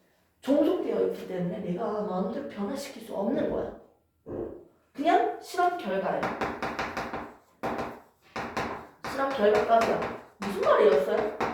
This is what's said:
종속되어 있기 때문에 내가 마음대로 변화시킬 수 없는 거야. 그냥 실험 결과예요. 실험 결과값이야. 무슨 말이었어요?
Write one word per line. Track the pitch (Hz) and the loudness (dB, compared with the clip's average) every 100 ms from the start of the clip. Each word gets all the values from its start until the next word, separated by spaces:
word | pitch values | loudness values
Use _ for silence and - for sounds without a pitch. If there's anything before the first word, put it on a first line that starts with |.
| _ _ _ _ | _ _ _ _
종속되어 | - 294 320 370 - 208 185 | 2 4 4 2 0 0 0
있기 | - 185 | -2 -6
때문에 | 180 175 190 | -4 -4 -4
내가 | 175 175 214 208 | -4 -2 -2 -2
마음대로 | 185 185 208 285 - | -2 -2 -2 -4 -8
변화시킬 | 202 202 277 - - - | -6 -6 -6 -8 -12 -8
수 | 196 | -4
없는 | 214 285 - | 0 0 0
거야. | - - - - _ _ _ - - - - - _ _ | -2 -6 -10 -20 _ _ _ -10 -8 -8 -12 -20 _ _
그냥 | - 320 392 - - | -2 4 4 2 -4
실험 | - 359 349 349 | -6 0 2 0
결과예요. | 202 190 190 - - - - - - - - - - - - - _ _ - - - - - _ _ - - - - - - _ - | -2 -2 0 -2 -2 -4 -6 -4 -6 -6 -6 -6 -8 -8 -10 -16 _ _ -4 -4 -6 -10 -20 _ _ -8 -6 -6 -6 -8 -14 _ -8
실험 | 269 277 | -2 -2
결과값이야. | 269 208 214 - 226 220 - - - - - | 4 4 6 6 4 4 0 -2 -8 -14 -10
무슨 | 202 - | -6 2
말이었어요? | - - - 139 - - - - - | 4 8 8 6 4 0 0 -2 -4